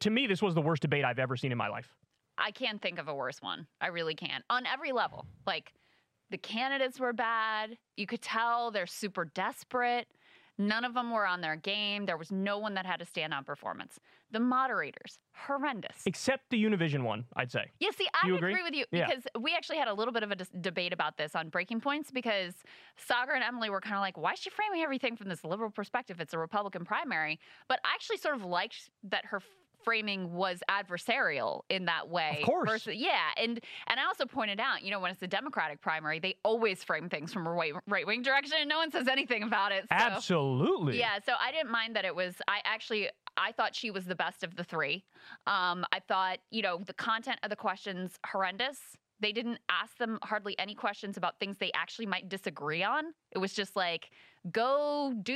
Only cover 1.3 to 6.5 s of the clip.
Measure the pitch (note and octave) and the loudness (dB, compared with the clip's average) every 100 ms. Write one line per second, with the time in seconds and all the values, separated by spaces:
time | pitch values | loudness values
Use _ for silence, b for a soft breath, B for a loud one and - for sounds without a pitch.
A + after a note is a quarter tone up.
1.3 | B2+ C3+ A#2 G#2+ A2 - _ _ _ _ | 0 0 0 0 -4 -10 _ _ _ _
2.3 | - G#3+ G#3 B3 G#3 F#3+ F3 D3 C#3 B2+ | -2 -2 0 -2 -2 -4 -4 -6 -4 -4
3.3 | - F#2 E2 D#3+ - F3 E3+ D#3+ D#3+ E3 | -6 -8 -8 -10 -6 -4 -2 -4 -4 -6
4.3 | C3+ - B3 A#3 C4 D#4 B3 E3 - - | -4 -2 -2 0 -2 -2 0 0 -4 -16
5.3 | - - D#3+ - b b b b _ - | -8 -4 -4 -6 b b b b _ -12
6.3 | F#3 - | -10 -6